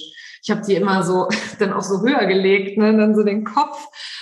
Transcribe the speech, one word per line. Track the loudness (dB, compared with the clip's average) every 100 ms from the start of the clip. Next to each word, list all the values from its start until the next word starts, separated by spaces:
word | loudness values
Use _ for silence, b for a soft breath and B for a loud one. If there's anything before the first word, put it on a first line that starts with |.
| B B B B
Ich | -6
hab | -4
die | 0 0
immer | 2 0
so, | 0 0 0 -4
<laughs> | -6 -4
dann | -2
auch | -2
so | -2 0
höher | 2 2 2
gelegt, | 2 4 2 0 0
ne, | 4 4
dann | 4 2
so |
den | 2 0 -2
Kopf | -2 -2 -6 -16 B B B